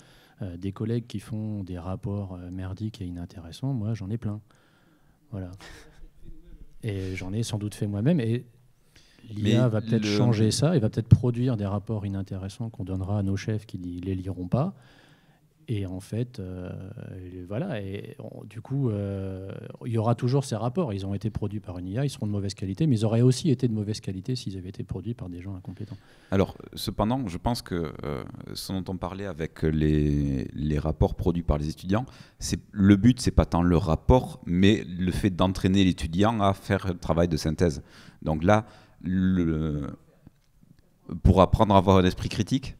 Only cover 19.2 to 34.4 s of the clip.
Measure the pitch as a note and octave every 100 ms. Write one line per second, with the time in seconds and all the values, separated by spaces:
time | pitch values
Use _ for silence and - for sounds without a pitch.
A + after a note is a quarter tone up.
19.2 | F#2+ F#2+ F#2+ - - - B2+ A2+ A2 A#2
20.2 | B2 C#3 B2+ G#2+ A#2+ F3+ D3 G2 G2 G2+
21.2 | G#2+ - G2+ G2+ - F2+ F#2 G#2+ C#3+ -
22.2 | G#2 G2+ G2 - F#2+ F#2+ D#3+ A2 G#2+ A2+
23.2 | B2+ B2 E3+ B2 B2+ G#2+ G#2 G#2+ - F#2
24.2 | G#2+ B2 G#2+ F#2+ F2+ - - F#2+ G#2+ A#2
25.2 | F#2 F2 G2 F#2 F#2 F2 - - - -
26.2 | - G2 F2+ - - - - G2+ G#2+ C3
27.2 | G#2+ F2 A#2 A#2+ - F2 D#2 - C#2+ C2+
28.2 | G1+ - - - - F#2+ F2+ F#2 F2 F#2
29.2 | G2+ D#2 D#2 - D#2+ D#2 D2+ D2+ D2 D2
30.2 | C#2+ C2+ - - D2+ D2 D2 - G2 -
31.2 | F#2 E2+ E2 D2+ D2+ - F2+ G#2 C3+ -
32.2 | - - - - - - G2 G2+ A2 B2+
33.2 | - - D#2+ E2+ F2 E2 D#2+ D#2 - B2+
34.2 | - -